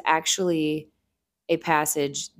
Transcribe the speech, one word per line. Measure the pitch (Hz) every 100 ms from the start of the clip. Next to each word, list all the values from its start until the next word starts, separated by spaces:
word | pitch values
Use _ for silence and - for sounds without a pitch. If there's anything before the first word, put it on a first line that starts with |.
actually | - 160 160 - 180 160 151 156 151 _ _ _ _ _ -
a | 165
passage, | 170 151 151 151 139 143 -